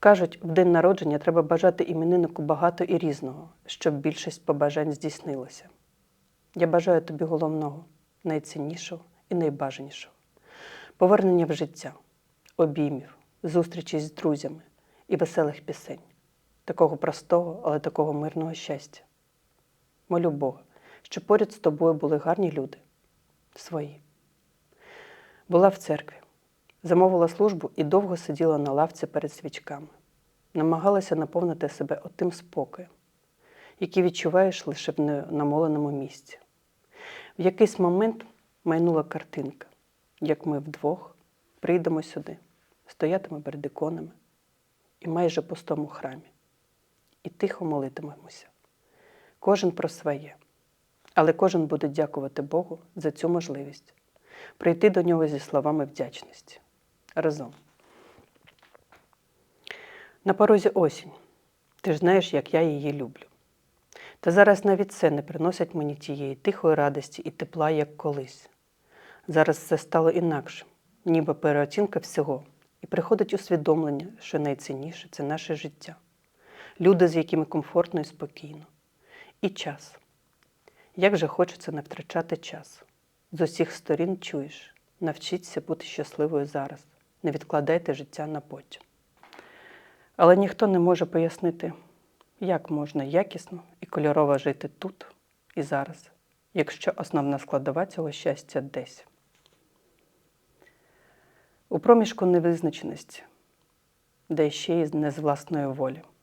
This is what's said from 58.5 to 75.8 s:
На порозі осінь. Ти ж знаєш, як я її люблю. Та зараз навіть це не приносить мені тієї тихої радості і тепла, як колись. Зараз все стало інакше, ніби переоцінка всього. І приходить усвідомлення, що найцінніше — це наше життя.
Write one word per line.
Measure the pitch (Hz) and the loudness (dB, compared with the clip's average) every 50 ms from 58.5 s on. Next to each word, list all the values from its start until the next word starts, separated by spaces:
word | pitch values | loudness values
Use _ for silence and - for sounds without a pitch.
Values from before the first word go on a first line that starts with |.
| _ _ _ _ _ - _ _ _ - _ _ _ _ _ _ _ _ _ _ _ _ _ - - - - - - - - - _ _ _ | _ _ _ _ _ -20 _ _ _ -20 _ _ _ _ _ _ _ _ _ _ _ _ _ -18 -18 -18 -18 -20 -20 -20 -20 -20 _ _ _
На | 196 190 | -2 4
порозі | 196 214 208 220 202 - 214 | 4 6 6 6 6 6 2
осінь. | - - 175 151 - - - - - - _ _ _ _ _ _ _ _ _ _ _ _ | 2 4 2 2 0 -2 -18 -20 -20 -20 _ _ _ _ _ _ _ _ _ _ _ _
Ти | _ 202 160 | _ -4 -2
ж | 151 | 2
знаєш, | 180 175 185 196 175 - - | 4 6 6 6 4 2 -2
як | 147 135 - - | -2 -2 0 2
я | 160 165 | 2 2
її | 165 151 143 139 151 147 | 2 0 -2 -4 -4 -4
люблю. | 147 135 120 139 - - _ _ _ _ _ _ _ _ _ _ _ _ _ _ - - - - _ | -4 -8 -10 -10 -18 -20 _ _ _ _ _ _ _ _ _ _ _ _ _ _ -20 -20 -20 -20 _
Та | - - | -2 2
зараз | 170 190 202 208 202 196 - | 8 8 8 8 8 6 6
навіть | 208 196 180 202 196 - | 2 2 2 2 -4 -2
це | - - 165 | 2 2 2
не | 147 147 143 | 2 2 -4
приносить | - 151 143 156 175 180 - 180 165 - | -2 0 2 2 2 2 0 -4 -4 -2
мені | 170 151 147 147 | -4 -4 -4 -6
тієї | 143 - - 147 139 143 135 135 | -8 -10 -10 -8 -6 -6 -8 -8
тихої | 135 _ - 196 - - 165 156 | -2 _ -2 -2 2 2 2 4
радості | 151 147 143 185 - 139 - - - - | 4 4 2 0 -2 -8 -10 -14 -12 -12
і | - | -12
тепла, | - _ - 151 - 165 156 151 | -10 _ -12 -10 -4 -2 0 0
як | 160 151 151 151 - | 2 0 -2 -4 -6
колись. | - - 160 143 143 135 127 - - - - _ _ _ _ _ _ _ _ _ - - - - - _ - | -8 -6 -4 -4 -4 -8 -12 -16 -20 -20 -20 _ _ _ _ _ _ _ _ _ -20 -20 -20 -20 -20 _ 0
Зараз | 156 160 156 - 156 - | 4 4 6 6 4 -2
все | - - 170 156 | 0 -2 -2 -2
стало | - - - 170 160 165 | -2 0 0 4 4 4
інакше, | 165 175 175 170 156 139 - - - - - _ _ _ _ _ _ _ _ | 4 4 2 0 0 -2 -4 -8 -16 -18 -20 _ _ _ _ _ _ _ _
ніби | 180 165 165 156 147 147 | 2 2 2 2 0 -4
переоцінка | 143 - 160 147 147 147 143 - - 208 196 - 165 | 0 0 2 2 2 2 0 0 -2 -2 0 -2 -6
всього. | - - - - 151 147 139 127 - - _ _ _ _ _ _ - | -6 -6 -4 -4 -2 -2 -2 -6 -6 -14 _ _ _ _ _ _ -12
І | |
приходить | - - 214 165 - 226 202 208 - - | -6 -4 -4 0 0 2 0 0 -2 -2
усвідомлення, | 196 - - 185 165 151 - 156 160 160 151 143 139 160 180 - - | -8 -2 0 -2 0 2 2 2 2 2 -2 -4 -6 -6 -10 -16 -18
що | - - - 156 | -18 -6 -4 -4
найцінніше — | 147 147 139 135 - - 139 135 135 160 170 - - 170 | -2 -2 -4 -6 -8 -12 -10 -10 -10 -12 -14 -16 -18 -20
це | - - 147 | -12 -10 -6
наше | 139 151 160 - - 160 | -6 -6 -8 -6 -8 -8
життя. | 147 - 151 - _ | -8 -8 -14 -16 _